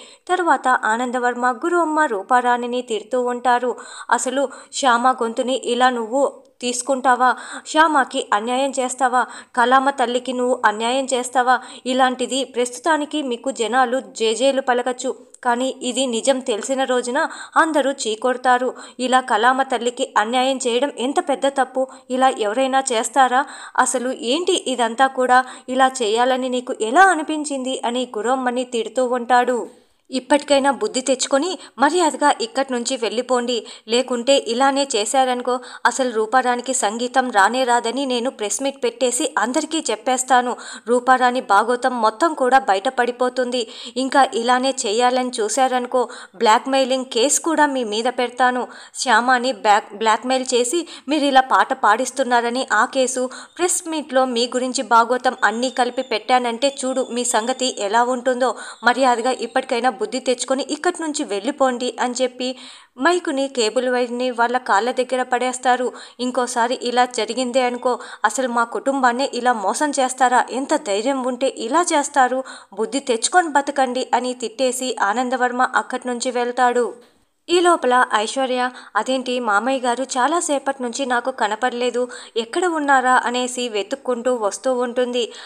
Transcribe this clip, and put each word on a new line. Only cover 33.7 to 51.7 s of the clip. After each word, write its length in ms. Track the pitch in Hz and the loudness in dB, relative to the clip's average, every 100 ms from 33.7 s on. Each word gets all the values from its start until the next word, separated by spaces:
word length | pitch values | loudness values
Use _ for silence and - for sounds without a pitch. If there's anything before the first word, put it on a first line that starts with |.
| - - | -14 -2
లేకుంటే 500 | 240 247 240 240 277 | -2 0 -2 2 2
ఇలానే 500 | - 233 269 277 277 220 | 2 2 2 2 0 -2
చేశారనుకో 640 | 214 269 254 247 247 247 247 - 233 | 0 2 2 0 -2 -4 -6 -2 -2
అసలు 260 | 240 254 | 0 -2
రూపారానికి 600 | 220 214 254 247 247 240 | 0 2 2 2 -2 -2
సంగీతం 580 | 254 202 226 247 262 254 | -2 -2 -2 -2 0 2
రానే 320 | 214 196 247 | 4 4 2
రాదని 420 | 247 240 233 247 277 | 2 2 0 -2 -2
నేను 260 | 247 240 | -2 -2
ప్రెస్ 300 | - 208 - | -4 -4 -4
మీట్ 220 | 269 269 | -4 -2
పెట్టేసి 520 | 240 233 254 247 311 - | -4 0 -2 0 -2 0
అందరికీ 460 | 214 311 302 320 - | 0 -2 -2 -4 -4
చెప్పేస్తాను. 640 | 214 - 254 - 254 247 220 - 233 214 | -4 -2 -2 2 2 2 -4 -10 -10 0
రూపారాణి 540 | 247 254 254 247 247 | 0 4 4 4 0
భాగోతం 600 | - 196 233 247 254 247 | 2 4 4 0 0 0
మొత్తం 320 | 220 220 339 | 0 2 0
కూడా 260 | 311 247 262 | 0 4 4
బయటపడిపోతుంది. 1080 | 262 196 262 262 240 240 254 254 247 247 220 - 254 233 | 4 0 0 -2 -2 0 -2 -2 -2 -2 -4 -10 -10 -4
ఇంకా 300 | 262 285 262 | 0 4 2
ఇలానే 360 | 233 233 247 262 | 2 0 2 2
చేయాలని 640 | 262 226 220 247 254 254 247 | -2 -2 2 2 2 -2 -2
చూశారనుకో 680 | 214 269 262 254 247 254 247 - - 185 | -2 2 2 2 0 -2 -2 -6 -14 -2
బ్లాక్‌మెయిలింగ్ 720 | 226 233 269 269 254 262 254 | 4 4 4 0 2 0 -2
కేసు 360 | 226 269 - | 0 2 2
కూడా 240 | 339 302 294 | 0 2 2
మీ 180 | 262 | 2
మీద 220 | 226 214 240 | -4 -2 -2
పెడతాను. 640 | 247 240 247 247 247 214 - - - | -2 -4 0 0 0 -4 -10 -16 -8
శ్యామాని 560 | 262 220 247 254 247 | 2 2 4 2 0
బ్యాక్-, 460 | 208 214 208 - 208 | 0 4 2 2 -2
బ్లాక్‌మెయిల్ 480 | 220 226 254 262 254 | 0 0 0 -2 0
చేసి 340 | 247 247 339 302 - - | 0 0 -2 -6 -10 -4
మీరు 180 | 302 285 | 0 4
ఇలా 160 | 262 | 4
పాట 320 | 262 196 214 | 4 4 2